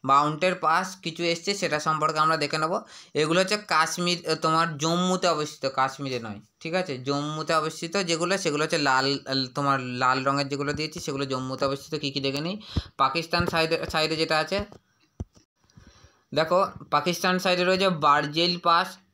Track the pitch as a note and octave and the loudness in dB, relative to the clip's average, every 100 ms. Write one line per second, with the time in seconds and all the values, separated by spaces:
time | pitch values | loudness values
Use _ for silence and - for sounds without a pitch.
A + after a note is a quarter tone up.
0 | C3+ C#3 D3+ D3+ F#3 F3+ D#3 E3 F#3+ - | 6 4 4 2 0 2 2 2 0 -8
1 | E3+ D#3+ E3+ E3+ G3 G3 E3 D3 D#3+ D#3 | -10 -4 -2 -2 -4 -2 0 0 0 0
2 | D3+ D#3 D#3 D#3+ C#3+ D#3+ D#3+ G#3 - - | 0 2 2 2 0 0 0 -2 -6 -20
3 | - D3 D#3 E3+ F#3+ G#3 - D#3 D#3+ F3 | -6 0 2 2 2 -2 0 2 2 0
4 | F3 F3 - D#3+ E3 D#3+ E3 C#3+ D#3+ F3 | -2 -2 -2 -2 2 2 0 0 0 2
5 | F3+ F#3 F3+ D#3 D3+ - C3+ C3 C3+ - | 2 2 2 0 -2 -4 -4 0 -2 -2
6 | C#3 B2 A2+ G#2 - _ E3 F#3 F3+ B2+ | -6 -6 -6 -12 -16 _ -4 -2 -2 -6
7 | B2+ C#3+ D3 D#3 D3+ D#3+ D#3 D#3+ E3 G3 | -2 -2 -2 -6 0 0 0 -6 -4 -2
8 | F3+ D#3+ F3 F#3+ F3+ D3 D#3 E3 C#3+ C3 | 0 0 0 0 0 0 0 2 4 4
9 | C3+ C#3 - C3+ B2+ C#3 C#3 C3+ B2+ B2 | 2 -2 -2 -4 -2 -2 0 0 -2 0
10 | B2+ C3+ C3+ C#3 C#3+ C#3 C#3+ D3 D#3 E3+ | 0 2 0 0 -2 -2 -2 -4 -6 -6
11 | E3 C3+ C#3 C3 C3 C3 C#3 C#3 - D#3 | -6 -4 -4 -4 -4 -2 -2 -2 -6 -6
12 | C#3+ C#3 C3+ C#3 E3 G#3+ - - - - | -4 -2 -2 -2 -6 -8 -6 -6 -6 -2
13 | E3+ E3+ D#3+ F3 F3 E3 D#3+ E3 D#3+ D#3+ | 0 0 -2 -2 0 0 0 0 0 0
14 | D#3 D#3+ D#3+ D#3 D3+ G3 G#3 - _ _ | 0 0 2 0 0 -4 -4 -14 _ _
15 | _ _ - _ _ _ _ - - - | _ _ -16 _ _ _ _ -20 -20 -20
16 | - _ _ C#3 D#3+ F3+ G3 - - D3 | -20 _ _ -2 2 2 0 -4 -2 0
17 | E3+ E3+ F#3 F3+ F#3 F3+ F3+ F#3 F#3+ D#3+ | 0 0 2 2 2 2 2 4 2 4
18 | D3 D3 D3 D3+ F3 F3 F3 E3+ F#3 - | 4 4 2 0 0 0 2 2 2 -8
19 | _ | _